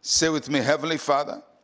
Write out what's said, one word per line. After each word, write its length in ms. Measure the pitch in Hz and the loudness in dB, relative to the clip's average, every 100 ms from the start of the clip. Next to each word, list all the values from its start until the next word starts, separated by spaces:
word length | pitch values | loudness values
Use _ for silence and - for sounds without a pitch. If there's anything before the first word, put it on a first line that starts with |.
Say 280 | - - 160 | 0 2 2
with 200 | 156 127 | 0 -2
me, 100 | 143 | 0
"Heavenly 380 | 135 151 156 156 | 2 0 0 -4
Father 440 | - 139 147 - - _ | 0 0 0 -10 -16 _